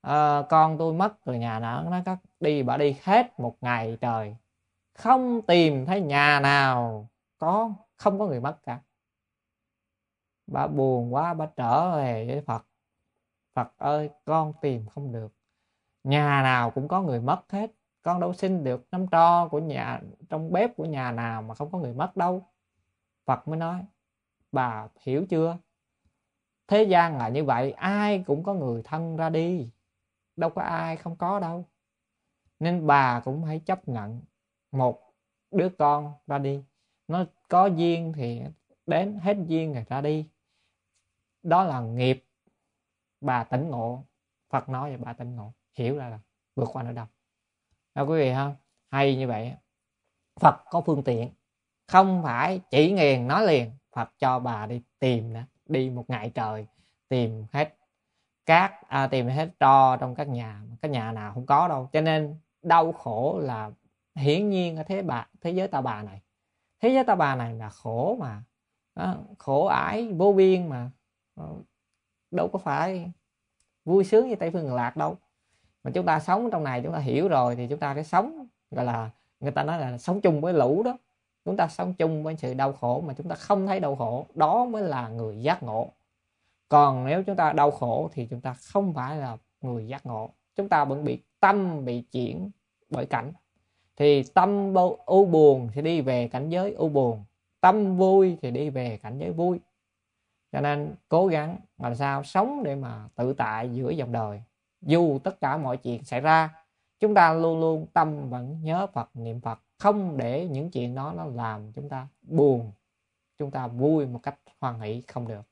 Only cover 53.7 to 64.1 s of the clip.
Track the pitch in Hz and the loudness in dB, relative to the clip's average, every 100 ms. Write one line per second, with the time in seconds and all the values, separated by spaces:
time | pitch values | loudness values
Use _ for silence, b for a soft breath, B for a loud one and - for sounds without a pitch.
53.7 | 127 _ 127 117 _ 131 127 123 110 107 | -10 _ -8 -8 _ 0 0 -4 -6 -8
54.7 | 120 - _ 131 117 113 113 127 _ - | -10 -12 _ 0 0 -2 -10 -14 _ -4
55.7 | 143 131 123 117 117 113 - 110 107 107 | -2 -2 -6 -8 -8 -6 -6 -6 -6 -12
56.7 | _ _ _ _ 127 113 110 107 139 151 | _ _ _ _ -2 -2 -4 -8 -4 -4
57.7 | _ _ _ _ _ _ _ - 165 190 | _ _ _ _ _ _ _ 4 6 6
58.7 | - - 139 135 135 120 135 165 - 135 | -4 -6 -2 0 0 0 -2 -4 4 8
59.7 | 135 131 127 127 123 143 120 113 104 110 | 8 8 4 -4 -8 -6 -6 -8 -14 -18
60.7 | 117 156 131 110 113 104 107 131 143 175 | -10 -6 -4 -6 -8 -10 -10 2 4 4
61.7 | 139 131 156 160 156 147 156 _ _ 170 | 0 -2 0 2 2 -2 -8 _ _ 4
62.7 | 170 165 160 - 110 135 185 143 113 107 | 6 6 -2 -6 -2 -2 -2 -4 -6 -10
63.7 | 107 _ _ _ | -16 _ _ _